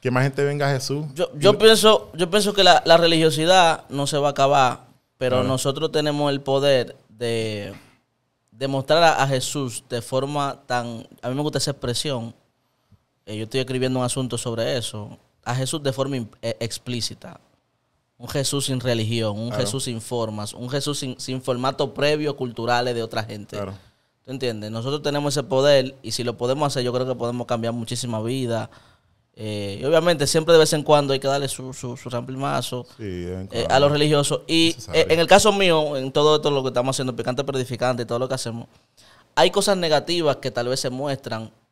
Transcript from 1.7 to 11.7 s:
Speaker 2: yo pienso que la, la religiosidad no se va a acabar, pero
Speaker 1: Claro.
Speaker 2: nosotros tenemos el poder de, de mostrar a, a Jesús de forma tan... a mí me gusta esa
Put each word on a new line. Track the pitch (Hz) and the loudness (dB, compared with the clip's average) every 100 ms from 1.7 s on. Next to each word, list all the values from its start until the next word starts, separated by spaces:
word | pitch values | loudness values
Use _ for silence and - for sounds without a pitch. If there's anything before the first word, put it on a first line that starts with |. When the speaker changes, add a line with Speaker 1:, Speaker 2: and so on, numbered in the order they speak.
| 220 214 214 - 151 | 8 6 4 2 -4
Speaker 2:
yo | 175 | 0
pienso | 202 202 | 2 0
que | 202 | 4
la, | 185 170 - | 8 8 8
la | 165 | 6
religiosidad | 170 165 160 147 160 190 170 156 - | 6 4 2 2 4 6 6 2 -4
no | 139 139 | -6 -2
se | 151 | 0
va | 143 | 0
a | |
acabar, | 143 139 139 131 120 - _ _ _ | 2 4 6 4 0 -12 _ _ _
pero | 127 127 | -2 0
Speaker 1:
Claro. | 127 | 0
Speaker 2:
nosotros | 131 143 139 156 | 0 -2 -2 -2
tenemos | 151 151 147 147 | 0 0 0 0
el | 139 | -2
poder | 139 139 139 135 120 - _ | 0 2 4 4 2 -8 _
de, | 110 120 117 110 107 101 98 - _ _ _ _ _ _ | -8 -4 -2 -4 -6 -10 -14 -20 _ _ _ _ _ _
de | 113 135 | -8 -4
mostrar | 135 131 156 | -4 2 6
a, | 165 151 | 6 4
a | 135 | 2
Jesús | 131 - 151 131 117 _ | 0 -2 -4 -6 -8 _
de | 120 | -8
forma | 113 131 139 147 139 - _ | -4 -4 -2 -4 -4 -6 _
tan... | 123 120 117 - - | -4 -4 -10 -14 -10
a | 123 | -6
mí | 131 | -4
me | |
gusta | 147 147 | -2 -2
esa | - | -4